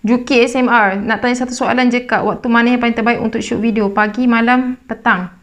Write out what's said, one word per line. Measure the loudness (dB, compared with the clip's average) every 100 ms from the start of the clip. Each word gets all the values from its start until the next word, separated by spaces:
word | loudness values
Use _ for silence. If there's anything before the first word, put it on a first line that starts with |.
Juki | 0 0 2 2 2
S | 0
M |
R, | 2 2 2 0
"Nak | -4 -2
tanya | -2 -2
satu | -4
soalan | -4 -2 2 2
je | 0 -2
Kak. | -2
Waktu | -2 -4 0
mana | 2 4
yang | 2
paling | 0 0
terbaik | 0 0
untuk | -2 -4
shoot | -4 -2
video? | 0 0 0
Pagi, | 0 -2 0
malam, | 0 2 2 2 0 -6 _
petang?" | -4 -2 -2 -4 -12